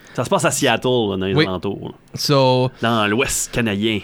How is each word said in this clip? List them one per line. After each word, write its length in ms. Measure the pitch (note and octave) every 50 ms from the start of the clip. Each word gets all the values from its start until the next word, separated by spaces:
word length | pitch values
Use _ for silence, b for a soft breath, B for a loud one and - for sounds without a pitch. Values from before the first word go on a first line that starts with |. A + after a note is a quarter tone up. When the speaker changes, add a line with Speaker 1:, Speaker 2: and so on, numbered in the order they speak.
| B B B
Speaker 1:
Ça 100 | - B2
se 60 | -
passe 160 | G3 F#3 -
à 60 | D#3+
Seattle, 380 | B2+ - C#3 B2+ A2+ G2+ - B2+ B2+ B2 A2+ G2+
là, 60 | G2
dans 100 | F#2+ F#2
les 80 | F#2+ F#2+
Speaker 2:
Oui. 120 | - D#3+
Speaker 1:
alentours, 340 | - F#2 F2+ - G2+ G2 - - -
là. 60 | - - _ _ -
Speaker 2:
So, 560 | - - - D3 C#3 C3+ C3 B2+ B2+ B2+ B2+ - - -
Speaker 1:
Dans 240 | A#2 A#2 A2+ G#2+
l'Ouest 460 | G#2 G#2 A#2 C3+ - - - - - -
canadien 460 | B2+ A#2+ A2+ G2+ G2 G#2 A2+ A2 G2+